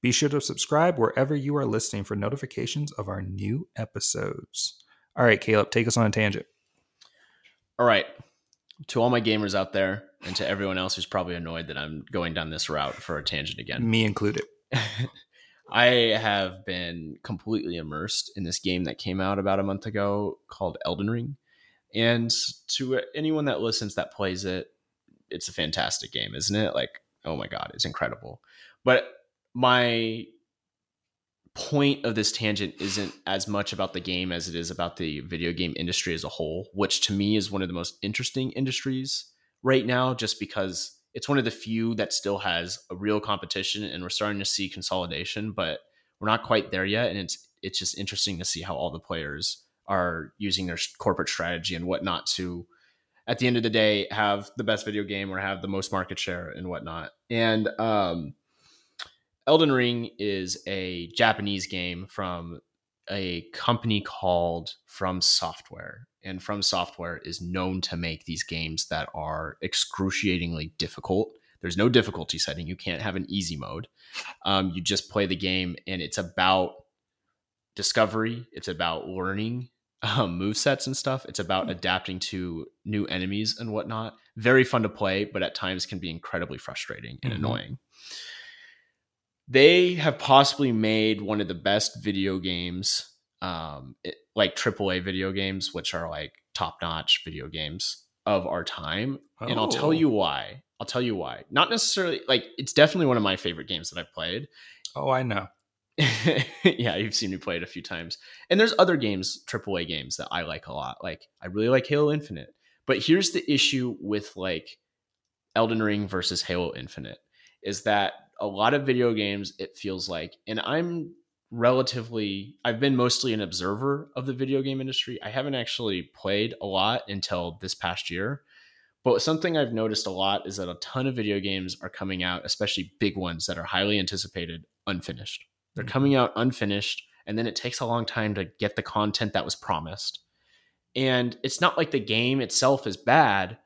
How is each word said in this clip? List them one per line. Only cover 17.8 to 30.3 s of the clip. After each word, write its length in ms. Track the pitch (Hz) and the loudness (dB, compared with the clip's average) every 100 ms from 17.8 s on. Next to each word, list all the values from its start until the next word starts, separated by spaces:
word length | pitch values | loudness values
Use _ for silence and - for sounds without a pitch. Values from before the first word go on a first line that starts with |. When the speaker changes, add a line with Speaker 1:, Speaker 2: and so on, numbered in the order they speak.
| 78 76 104 - - - | -6 -6 -4 -4 -6 -6
Speaker 2:
in 80 | |
this 160 | 87 - | -4 -2
game 240 | 98 90 | -2 0
that 140 | 82 - | -2 -4
came 200 | - 92 | -4 -2
out 200 | 95 98 | 0 0
about 200 | 98 98 | 2 2
a 40 | |
month 220 | 98 98 113 | 0 -4 -6
ago 520 | 104 101 101 101 - _ | -4 -2 -2 -4 -8 _
called 300 | - 92 - - | -6 -6 -4 -4
Elden 240 | 90 101 | -2 0
Ring. 280 | 117 123 143 _ _ _ _ _ 104 | -2 -4 -10 _ _ _ _ _ 2
And 340 | 117 117 117 - - - - - | 4 4 2 0 -2 -6 -6 -4
to 260 | 131 131 - 147 | 0 -2 -2 -4
anyone 300 | 156 156 147 | 0 0 0
that 160 | 87 | 0
listens 340 | 113 110 104 98 | 0 0 -2 -4
that 180 | - | -4
plays 320 | - 98 90 95 | -2 -2 -2 -2
it, 220 | 92 - _ _ _ _ _ _ | -4 -6 _ _ _ _ _ _
it's 180 | 85 - | -6 -6
a 60 | |
fantastic 580 | - 78 78 60 - - | -2 -2 0 -2 -2 -4
game, 240 | 62 52 58 | -6 -6 -4
isn't 200 | - 104 | 0 2
it? 200 | 104 - | 2 0
Like, 140 | 62 - _ _ | -4 -8 _ _
oh 120 | - 78 | -8 -6
my 120 | 50 | -6
God, 240 | - 50 | -6 -8
it's 120 | - - | -4 -4
incredible. 560 | 78 58 58 - - _ - - _ | -2 -4 -4 -12 -16 _ -20 -20 _
But 220 | 127 127 - - _ _ _ | 4 4 4 -14 _ _ _
my 720 | 123 127 123 120 117 113 113 - | 2 6 6 6 2 0 -4 -10